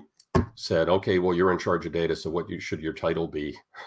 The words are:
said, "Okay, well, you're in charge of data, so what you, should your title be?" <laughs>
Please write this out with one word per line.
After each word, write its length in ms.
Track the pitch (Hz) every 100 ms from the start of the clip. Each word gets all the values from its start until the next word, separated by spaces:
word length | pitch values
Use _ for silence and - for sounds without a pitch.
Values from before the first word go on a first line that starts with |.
| - - - - - -
said, 340 | - 85 80
"Okay, 300 | 95 113 92
well, 160 | 90 87
you're 160 | 92
in 80 | 87
charge 260 | 98 87 82
of 80 |
data, 220 | 82 82 78
so 140 | 80
what 200 | 85 82
you, 100 | 90
should 220 | - 80
your 120 | 78
title 340 | 76 82 82 82
be?" 280 | 76 73 73
<laughs> 40 | _ -